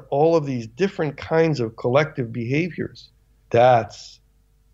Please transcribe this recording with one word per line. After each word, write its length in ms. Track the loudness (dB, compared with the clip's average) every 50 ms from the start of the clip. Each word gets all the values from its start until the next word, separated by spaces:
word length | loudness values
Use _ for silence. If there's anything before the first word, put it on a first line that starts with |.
| -8 -4
all 260 | 0 2 2 2 2
of 100 | 2 0
these 220 | -2 -6 -6 -8
different 500 | -10 -4 -4 -4 -4 -2 -4 -6 -6 -6
kinds 420 | -10 -8 -2 0 2 2 2 0 -2
of 160 | -4 -6 -6
collective 560 | -6 -4 0 2 2 0 0 -4 -8 -8 -8
behaviors, 800 | -8 -10 -6 -4 -2 -2 -4 -4 -6 -10 -10 -10 -12 -18 -20 _ _ _ _ _ _ _ _ -2
that's 720 | 2 4 6 6 6 4 2 -4 -12 -20 -20 -20 -20 _ _ _ _ _ _ _ _ _ _ _